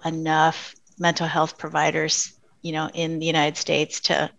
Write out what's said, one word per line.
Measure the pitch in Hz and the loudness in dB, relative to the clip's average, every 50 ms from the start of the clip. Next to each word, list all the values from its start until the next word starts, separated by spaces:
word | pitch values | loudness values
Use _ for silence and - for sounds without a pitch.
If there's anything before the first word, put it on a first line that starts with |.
| - | -6
enough | 165 160 160 160 160 156 156 156 160 - - - - - _ _ _ _ - | -4 -4 -2 0 2 4 4 4 4 2 0 -6 -14 -16 _ _ _ _ -2
mental | 175 170 165 - 170 160 | 0 0 2 2 0 -2
health | 147 170 160 156 - - | 0 2 0 0 -2 -6
providers, | - 156 165 156 156 151 151 160 156 160 - - - - - _ _ _ _ _ - | -10 -4 0 0 2 2 2 0 0 0 0 -2 -2 -4 -8 _ _ _ _ _ -10
you | 170 | -6
know, | 156 156 156 - - | -4 -4 -4 -4 -4
in | - 165 160 165 156 | -4 -4 -4 -4 -2
the | 160 | -2
United | 165 160 160 147 151 143 | 0 2 2 2 2 0
States | - - - - 143 156 151 - - | -2 -2 0 2 2 2 0 -2 -4
to | - - 170 143 151 156 - | -2 0 2 2 0 -2 -4